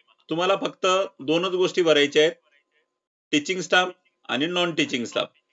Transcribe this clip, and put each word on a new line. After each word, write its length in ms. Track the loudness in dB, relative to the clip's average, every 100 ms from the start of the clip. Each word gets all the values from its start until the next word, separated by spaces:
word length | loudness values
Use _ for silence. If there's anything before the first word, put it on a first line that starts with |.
| _ _ -8
तुम्हाला 260 | -2 0 0
फक्त 280 | -2 -4 0 0 -2 -6
दोनच 320 | -2 -2 0
गोष्टी 280 | -2 -2 2
भरायच्या 400 | 2 4 4 4
आहेत, 140 | 2 0 _ _ _ _ _ _ _ _ _
Teaching 280 | -2 -2 -6
staff 300 | 0 0 0 -6 _ _ -6
आणि 180 | -4 -2
नॉन 260 | 0 -2 0
टीचिंग 300 | -2 -2 -4
staff. 240 | -4 -6 _ _